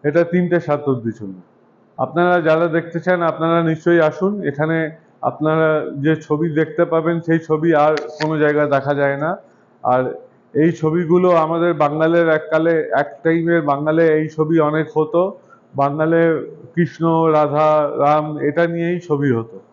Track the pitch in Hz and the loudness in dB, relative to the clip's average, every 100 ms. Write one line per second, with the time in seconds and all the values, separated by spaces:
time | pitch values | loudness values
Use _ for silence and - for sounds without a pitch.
0 | 147 156 170 180 175 170 151 147 139 127 | 0 0 2 0 0 0 0 -2 -2 -2
1 | 117 110 101 92 - _ _ _ _ - | -4 -8 -14 -14 -20 _ _ _ _ -8
2 | 131 165 175 180 160 160 170 165 165 165 | -4 0 2 2 2 2 2 -2 -4 -6
3 | 170 180 165 180 165 170 165 160 175 170 | -2 0 0 -2 0 2 0 0 2 4
4 | 156 156 190 208 147 143 156 165 156 156 | 2 0 -4 -2 -6 -4 -2 -2 -4 -10
5 | _ _ 127 - 156 160 160 156 - 143 | _ _ -6 -2 -2 2 2 0 -4 -2
6 | 147 156 156 151 165 151 156 165 170 165 | 0 -2 -2 -2 0 0 -2 -2 0 0
7 | 160 170 165 165 160 156 165 151 151 151 | 0 -4 0 -2 0 -2 2 4 2 0
8 | - - 156 156 151 151 143 139 135 143 | -6 -6 -4 0 2 2 0 0 0 0
9 | 139 139 156 196 - _ _ _ 120 127 | 0 -2 -4 -6 -12 _ _ _ 0 0
10 | 127 - - _ _ 143 165 165 160 170 | 0 -6 -16 _ _ 0 0 2 -2 -2
11 | 160 180 185 170 156 165 175 156 147 151 | 2 2 4 2 2 0 0 0 0 0
12 | 160 170 165 156 - 160 165 160 - 131 | 2 2 2 0 0 0 2 0 0 -2
13 | 147 - 165 165 165 170 147 139 156 160 | -2 -4 -2 0 2 0 0 -2 0 2
14 | 165 156 156 156 156 165 151 156 147 156 | 2 2 -2 -4 0 2 2 0 -2 -2
15 | 156 170 185 - - - _ 135 139 147 | 0 0 -2 -4 -20 -20 _ -2 -2 0
16 | 160 165 165 156 - - - - 170 - | 0 2 2 0 -6 -16 -8 -2 -2 0
17 | 165 165 160 151 147 147 156 151 147 - | 0 2 2 2 2 2 2 2 0 0
18 | 143 151 151 151 143 151 170 170 170 175 | 2 2 0 -4 -4 0 -2 -2 -4 -4
19 | 175 143 143 117 113 95 _ | -2 -2 0 0 -4 -16 _